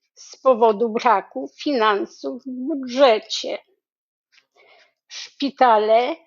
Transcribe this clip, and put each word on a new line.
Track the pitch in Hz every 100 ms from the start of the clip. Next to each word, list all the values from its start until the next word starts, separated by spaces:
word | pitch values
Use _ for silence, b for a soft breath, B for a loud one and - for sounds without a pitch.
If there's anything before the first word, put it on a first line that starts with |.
| _ _
z | - -
powodu | 269 233 226 202 233
braku | 220 247 196 - 262 277 -
finansów | 302 269 214 202 214 - 269 262
w | 269 254 254
budżecie. | 302 254 247 277 214 - - - - _ _ _ _ _ _ _ _ _ _ b b b _ _
Szpitale | - - - 277 - 254 214 214 226 247 330